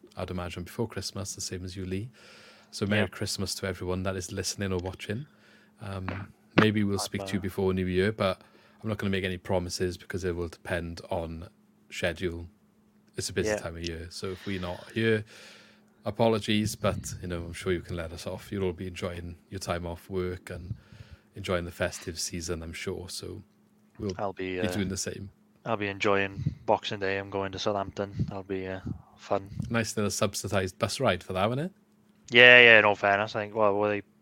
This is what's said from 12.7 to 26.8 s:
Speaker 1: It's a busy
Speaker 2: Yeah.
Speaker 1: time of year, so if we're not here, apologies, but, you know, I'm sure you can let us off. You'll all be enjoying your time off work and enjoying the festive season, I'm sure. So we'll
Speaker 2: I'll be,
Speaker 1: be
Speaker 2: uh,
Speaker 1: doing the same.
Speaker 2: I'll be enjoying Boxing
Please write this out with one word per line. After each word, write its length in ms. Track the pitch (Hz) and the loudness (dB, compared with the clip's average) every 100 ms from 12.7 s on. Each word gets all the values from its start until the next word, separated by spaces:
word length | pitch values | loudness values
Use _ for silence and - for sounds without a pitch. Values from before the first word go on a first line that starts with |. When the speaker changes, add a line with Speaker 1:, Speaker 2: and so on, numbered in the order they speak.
| _ _ _ _ - | _ _ _ _ -8
Speaker 1:
It's 140 | - | -4
a 40 | |
busy 160 | - 107 | -2 0
Speaker 2:
Yeah. 80 | 104 | 0
Speaker 1:
time 180 | 87 85 | -4 -8
of 120 | 85 | -8
year, 200 | 82 85 | -8 -12
so 220 | - 98 | -10 -10
if 120 | 92 - | -8 -6
we're 120 | 95 | -6
not 300 | 87 90 - 113 | -4 -8 -8 0
here, 280 | 113 107 107 - - - - - _ _ | 2 2 -2 -16 -20 -20 -20 -20 _ _
apologies, 720 | 110 104 113 110 110 107 107 - | -6 2 2 2 2 0 0 0
but, 380 | 101 95 - - | -2 -2 -4 -8
you 60 | 90 | -6
know, 160 | 87 | -6
I'm 100 | 85 | -6
sure 180 | 82 95 | -6 -2
you 100 | 87 | -2
can 140 | - 87 | -2 -8
let 160 | 80 | -8
us 140 | 85 - | -8 -10
off. 260 | 92 - | -10 -8
You'll 120 | 101 | -4
all 100 | 92 | -2
be 140 | 82 92 | -4 -8
enjoying 480 | 87 95 87 87 85 - | -8 -8 -8 -10 -12 -12
your 80 | 92 | -10
time 260 | - 87 85 | -4 -4 -4
off 240 | 85 - | -10 -8
work 400 | 95 90 90 - | -4 -4 -6 -10
and 240 | 90 90 - - - - - _ - | -12 -10 -12 -14 -20 -20 -20 _ -10
enjoying 300 | 98 90 85 | -2 -2 -2
the 60 | |
festive 480 | - 87 - - 80 | -2 -4 -4 -10 -8
season, 440 | - 87 82 82 | -6 -6 -6 -6
I'm 100 | 80 | -6
sure. 340 | 80 - 90 95 | -8 -6 -6 -8
So 340 | - 90 92 - _ _ _ _ - | -10 -10 -12 -16 _ _ _ _ -8
we'll 140 | 104 95 | -6 -4
Speaker 2:
I'll 160 | 101 | -4
be, 260 | 92 92 90 | -4 -4 -2
Speaker 1:
be 80 | 90 | -2
Speaker 2:
uh, 40 | |
Speaker 1:
doing 180 | 95 92 | 0 -2
the 80 | 95 | -2
same. 320 | - - 98 - _ _ - | -6 -8 -12 -16 _ _ -4
Speaker 2:
I'll 120 | 110 | -2
be 100 | 101 | -2
enjoying 680 | 98 104 98 98 98 - - - | -2 2 4 2 -2 -4 -2 0
Boxing 340 | 104 | 0